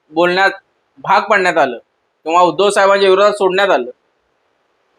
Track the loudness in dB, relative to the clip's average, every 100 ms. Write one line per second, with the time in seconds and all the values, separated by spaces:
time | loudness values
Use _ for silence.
0 | _ -2 -2 2 -2 -2 _ _ _ _
1 | -2 -2 0 -2 0 0 -2 -4 _ _
2 | _ _ -2 2 2 2 -2 2 2 2
3 | 2 2 2 0 -2 0 0 0 -4 -14
4 | _ _ _ _ _ _ _ _ _